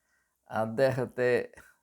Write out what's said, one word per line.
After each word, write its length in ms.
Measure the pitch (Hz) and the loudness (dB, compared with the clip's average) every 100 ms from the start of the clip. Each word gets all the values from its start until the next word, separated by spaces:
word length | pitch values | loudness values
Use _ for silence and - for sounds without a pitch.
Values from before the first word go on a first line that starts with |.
| _ _ _ _ - | _ _ _ _ -8
അദ്ദേഹത്തെ 800 | 110 113 113 135 123 117 - 123 120 - - - _ | -4 -2 0 0 0 -4 0 2 2 -2 -12 -20 _